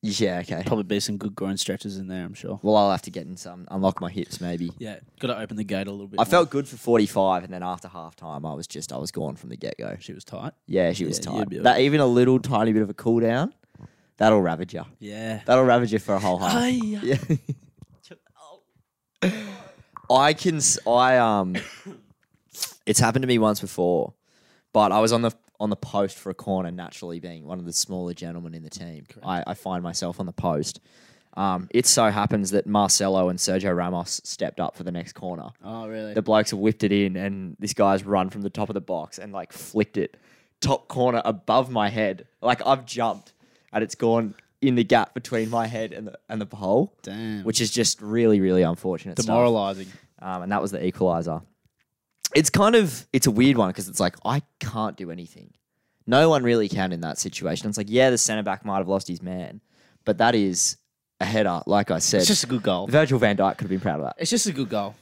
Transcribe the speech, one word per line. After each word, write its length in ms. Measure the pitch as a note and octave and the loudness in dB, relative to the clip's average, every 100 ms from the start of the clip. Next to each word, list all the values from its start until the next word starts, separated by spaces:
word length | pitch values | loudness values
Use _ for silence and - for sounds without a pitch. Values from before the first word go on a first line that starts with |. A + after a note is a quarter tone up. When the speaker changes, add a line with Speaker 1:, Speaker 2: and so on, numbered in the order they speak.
Speaker 1:
Yeah, 360 | G#2+ G2 G#2 F2 | -4 0 0 -2
okay. 220 | F2 E2+ F#2+ | -6 -6 -2
Speaker 2:
Probably 160 | A2+ | -2
be 160 | F#2+ G2+ | -2 -4
some 180 | - G#2 | -2 -6
good 180 | G#2 | -8
groin 220 | G2 G2 G2 | -6 -6 -4
stretches 400 | - F#2+ G#2 F#2+ | -4 -6 -8 -10
in 120 | F#2+ | -10
there, 160 | F#2 | -10
I'm 100 | F2+ | -10
sure. 240 | F#2+ - G2 | -12 -12 -4
Speaker 1:
Well, 140 | G2+ G#2+ | 2 4
I'll 140 | G2+ | 4
have 120 | F#2 | 2
to 80 | - | -4
get 140 | F2+ D2+ | -12 -12
in 100 | F2+ | -14
some, 320 | F2+ F2+ F2 | -16 -18 -10
unlock 300 | F#2+ F#2+ F2+ | 0 0 0
my 100 | F2 | -8
hips, 300 | F#2 E2 - | -8 -10 -8
maybe. 320 | F2 E2+ E2+ - | -8 -6 -6 -8
Speaker 2:
Yeah, 200 | A2 G2+ - _ | -14 -14 -20 _
gotta 180 | B2+ A2 | -8 -6
open 180 | G#2+ G#2+ | -8 -8
the 60 | |
gate 220 | G2+ G2 G2 | -6 -6 -6
a 40 | |
little 160 | G2+ G2+ | -10 -8
bit 100 | G#2 | -2
Speaker 1:
I 60 | |
Speaker 2:
more. 20 | A#2 | 4
Speaker 1:
felt 240 | F3 E3+ | 4 2
good 160 | C#3 C#3 | -2 -6
for 100 | B2 | -8
forty-five, 680 | - A#2 G#2 - F#2+ F2+ | 2 4 4 2 2 2
and 80 | F2+ | -2
then 100 | F2+ | -10
after 240 | F2+ F2+ F#2 | -8 -8 -12
halftime, 580 | F2 E2 _ E2 D2 D#2+ | -18 -18 _ -14 -10 -10
I 20 | |
was 120 | C#2+ E2+ | -10 -12
just, 260 | - D#2 | -12 -10
I 40 | B1+ | -8
was 160 | D#2+ | -8
gone 240 | - D2+ C2 | -8 -8 -10
from 140 | B1 | -14
the 60 | A#1+ | -12
get-go. 420 | - - A1+ G1+ | -10 -10 -12 -12
Speaker 2:
She 120 | - | -16
was 120 | - | -18
tight? 300 | - F#2 - - - | -16 -12 -12 -14 -4
Speaker 1:
Yeah, 260 | F#2 E2+ | 2 2
she 120 | G2 | 0
was 140 | E2 - | -4 -4
Speaker 2:
Yeah, 60 | - | -4
Speaker 1:
tight. 80 | - | -4
Speaker 2:
you'd 100 | G#2 | -4
be 80 | - | 2
Speaker 1:
That, 140 | - B2 | 4 6
Speaker 2:
all 40 | |
Speaker 1:
even 180 | C3+ D3+ | 4 4
a 60 | C3+ | 4
little 340 | A#2+ B2 B2+ | 4 6 4
tiny 320 | A2+ A#2 A2+ | 2 0 4
bit 100 | A2 | 2
of 80 | G#2 | 0
a 40 | |
cool 260 | G2+ A#2 A#2 | -2 0 2
down, 340 | A#2 A#2+ F#3+ - _ - - _ _ _ | 2 0 -2 -6 _ -20 -20 _ _ _
that'll 260 | G#2+ G#2+ | 6 6
ravage 320 | F2 E2 F2+ | 4 -2 -6
ya. 100 | - D#2+ - | -10 -14 -16
Speaker 2:
Yeah. 420 | G#2 G#2+ A2+ A2 - | -16 -10 -8 -8 4
Speaker 1:
That'll 180 | B2+ | 6
ravage 280 | C3 A#2+ A#2+ | 6 4 4
you 80 | G#2+ | -2
for 140 | - G2 | 0 0
a 20 | |
whole 200 | G2+ F2+ | 2 0
half. 120 | F#2+ A#3+ | 2 2
Speaker 2:
Ay. 140 | B3 | 0
Speaker 1:
Yeah. 460 | B3+ A3 G#3 B2 C3+ - D#3 - C#3 _ _ - _ _ F3 _ _ D3+ - _ _ _ _ _ _ | 0 -2 -4 -2 -2 0 -4 -2 -12 _ _ -20 _ _ -20 _ _ -20 -20 _ _ _ _ _ _
<laughs> 80 | F#3 G#3+ G#3 G3 - - - - - | -4 -4 -12 -16 -20 -20 -20 -20 2
I 220 | B2+ C#3+ | 4 6
can, 220 | D#3 F#3 D#3+ | 4 0 0
s-, 220 | C3+ - - | 0 0 2
I, 320 | A#2+ B2+ B2+ | 4 6 6
um, 380 | A#2 G#2 F#2 F#2 - - - E3+ _ _ | 6 4 0 -4 -8 -16 -18 -20 _ _
<coughs> 680 | _ _ _ - - - - | _ _ _ -10 -10 -8 0
it's 140 | G#2+ | 2
happened 220 | A#2 A#2+ | 4 2
to 40 | B2+ | 2
me 120 | A#2+ | 4
once 220 | G#2+ G#2 | 4 0
before, 520 | G2 - F2 F2 - - _ _ _ _ _ | -6 -2 0 0 -2 -8 _ _ _ _ _
but 200 | A2 G#2 | 4 4
I 80 | G2+ | 4
was 120 | A2+ | 4
on 100 | A#2 | 4
the, 100 | A#2 - _ _ | 0 -4 _ _
on 100 | G#2+ | -4
the 60 | G2+ | -4
post 420 | - G2+ G2 - | -4 -2 -2 -4
for 120 | G2 | -12
a 40 | |
corner, 360 | F#2 - F#2+ F2+ | -10 -4 -4 -4
naturally 500 | F2+ F2 - F2 E2+ | -8 -14 -14 -12 -12
being 240 | F2+ E2 D2 | -12 -16 -12
one 120 | F2+ | -10
of 60 | |
the 80 | F2 | -8
smaller 400 | E2 - F2+ F2+ | -6 -6 -6 -8
gentlemen 400 | F2 E2+ E2+ E2+ | -8 -12 -12 -12
in 80 | E2 | -14
the 80 | D2+ | -16
team. 340 | - F2 D#2 - | -16 -16 -16 -20
Speaker 2:
Correct. 180 | - F#2 | -16 -6
Speaker 1:
I, 180 | F2+ - | -6 -6
I 60 | |
find 280 | F#2+ F#2 F2+ | -8 -6 -6
myself 380 | F2 E2+ F2 E2+ | -6 -6 -8 -8
on 60 | F#2 | -10
the 60 | |
post. 480 | - F#2 D#2 - - _ _ _ _ _ | -4 -2 -2 -4 -10 _ _ _ _ _
Um, 340 | - G2 F2+ F2+ | -4 -2 -2 0
it 160 | A#2+ B2+ | 0 4
so 240 | - A2+ | 4 4
happens 400 | G#2 G#2 G#2+ F#2+ | 2 0 0 0
that 160 | G2 G2 | -2 0
Marcelo 640 | G#2 G2 - F#2+ F#2+ F2+ | 2 2 2 2 2 2
and 80 | F2+ | 0
Sergio 360 | - F#2+ G2 | -2 0 0
Ramos 460 | F2 F2 F2+ F2 - | -2 -2 -4 -6 -10
stepped 360 | - - F#2 - | -10 -6 -6 -4
up 160 | E2 - | -8 -6
for 60 | |
the 100 | F2+ | -10
next 220 | F2 E2+ | -8 -10
corner. 340 | - F#2 E2+ - - | -12 -10 -10 -12 -18
Speaker 2:
Oh, 240 | F#2+ A2+ A2 | -16 -14 -10
really? 240 | A2 G#2+ | -10 -6
Speaker 1:
The 80 | G#2+ | -6
blokes 300 | G#2 G#2+ G#2+ | 2 2 2
have 80 | G2+ | 0
whipped 240 | G#2+ A2 | 0 2
it 80 | G#2 | 2
in, 240 | G2+ G2 F#2 | 2 2 -2
and 400 | G2 G2 F#2 - | -6 -6 -10 -10
this 140 | G2+ | -8
guy's 320 | - G2+ F#2+ | 2 2 2
run 240 | G2 G2+ F#2 | 2 0 0
from 140 | G#2 | -4
the 80 | G2 | -8
top 180 | G2+ G#2 | -4 -6
of 60 | |
the 80 | G2+ | -6
box 360 | - F2 D#2 - | -6 -8 -8 -14
and, 140 | G2+ | -12
like, 200 | G2 E2+ | -12 -12
flicked 440 | - - G#2+ G#2 G#2 | -16 -6 -2 -2 -2
it 200 | - _ _ _ _ _ | -6 _ _ _ _ _
top 280 | B2+ C3+ _ | -2 -2 _
corner 340 | C3+ B2 A#2 | 0 2 2
above 460 | A2+ G#2+ - A2 B2+ | -2 -4 2 2 2
my 180 | A#2 G#2 | 0 0
head. 380 | A2 G#2+ F#2 - _ | 0 -2 -2 -12 _
Like, 220 | A#2 B2 - | 0 0 2
I've 180 | C3+ | 0
jumped, 480 | A#2+ A#2 A2+ G2+ _ _ _ _ _ | 0 -4 -2 -4 _ _ _ _ _
and 100 | G#2+ | -4
it's 120 | A2 | -4
gone 400 | - A#2 A2+ A2+ - _ _ | -2 2 2 0 -8 _ _
in 140 | C3+ | 2
the 100 | B2 | 2
gap 300 | G#2+ A#2+ G#2+ | 4 4 2
between 340 | - - A#2 A2 | -6 -6 -4 -2
my 180 | A#2 A2+ | -2 -2
head 260 | A#2 A2 | -4 -8
and 160 | - G#2+ | -10 -14
the, 100 | - _ | -16 _
and 120 | A2 | -8
the 140 | G2+ | -8
hole. 380 | G#2 F#2+ A2 G3 _ | -6 2 2 2 _
Speaker 2:
Damn. 420 | - G2+ A2+ G#2+ | -14 -10 -8 -6
Speaker 1:
Which 160 | G2 G#2+ | -2 0
is 80 | A2 | 0
just 320 | A#2+ A2 - | 0 0 0
really, 380 | G#2 A2+ A2+ G#2 | -2 2 6 6
really 220 | F#2+ F#2 | 6 4
unfortunate 520 | F2+ F2 F#2+ E2+ G2+ E2+ | 2 0 -4 -6 -8 -6
stuff. 80 | A2 | 0
Speaker 2:
Demoralising. 600 | A2+ A#2+ A2+ G2 F#2+ F#2+ F#2+ _ _ | 4 4 2 -2 -4 -12 -18 _ _
Speaker 1:
Um, 220 | F#2+ F#2 | -10 -8
and 100 | F2+ | -2
that 80 | G2+ | -2
was 100 | G2 | -2
the 80 | F#2 | -2
equaliser. 640 | F2+ - F#2 E2 E2 D#2+ - _ _ _ _ _ _ _ - | -4 0 0 2 -2 -6 -10 _ _ _ _ _ _ _ 0
It's 160 | - D#3+ | 2 4
kind 240 | - G#3+ A#3 | 4 6 6
of, 300 | F#3+ B2+ - | 4 -2 -2
it's 140 | C3 C3+ | 2 2
a 40 | |
weird 260 | G#2+ C3 B2+ | 4 4 6
one 160 | F#2+ | 2
'cause 160 | F#2 F#2 | 0 -8
it's 100 | F#2+ | 0
like, 180 | F2+ - | -2 0
I 180 | - C3+ - _ | -2 -2 -4 _
can't 360 | A#2+ A2+ G#2+ - | -10 -4 -6 -6
do 140 | F2+ | -12
anything. 420 | E2+ E2 - - _ _ _ _ _ - | -12 -14 -20 -20 _ _ _ _ _ 2
No 220 | B2+ D#3+ | 6 6
one 140 | D3+ | 6
really 240 | B2 A#2 G2+ | 4 2 2
can 240 | G2 F#2 | 0 -2
in 80 | F2 | -2
that 180 | D#2+ - | -6 -6
situation. 500 | F#2 - F2+ F2 A2 | -8 -6 -4 -4 -4
It's 80 | G#2 | -6
like, 100 | G#2 | 0
yeah, 200 | A#2+ C3 | 4 4
the 80 | A#2+ | 4
centre 240 | - G#2+ | 0 -2
back 200 | G2+ F#2+ | -4 -6
might 140 | G#2 G2 | -4 -4
have 100 | F#2 | 0
lost 200 | G2 - | -2 -2
his 120 | F2 | -10
man, 400 | F2+ F#2 F2 G#2 _ _ _ _ | -8 -10 -10 -14 _ _ _ _
but 140 | - F#2 | -4 4
that 160 | A2+ A#2+ | 4 4
is 400 | G2 F2+ - - _ _ _ _ | 2 0 -2 -4 _ _ _ _
a 40 | |
header, 360 | F#2+ A2 G2+ E2+ - | -2 0 0 -2 0
like 240 | G2+ G2 | 0 2
I 80 | F2 | -2
said. 200 | - G2+ | 0 2
Speaker 2:
It's 100 | G#2+ | 4
just 160 | G#2 | 2
a 20 | A#2+ | 0
good 160 | B2+ | -2
goal. 240 | G#2+ F2+ G2 | 0 -2 2
Speaker 1:
Virgil 320 | C3+ D#3 C3 | 2 4 4
van 180 | A2 G2+ | 2 2
Dijk 180 | F#2+ - | 0 0
could 40 | |
have 40 | F#2+ | -4
been 100 | F#2+ | -4
proud 180 | F#2+ D2+ | -2 -4
of 60 | C#2 | -6
that. 80 | - | -6
Speaker 2:
It's 120 | D#3+ | -2
just 160 | A#3 G#3+ | 0 -2
a 60 | |
good 160 | C#3 A#2+ | -4 -4
goal. 260 | G#2 G2+ A2 | -4 -6 -12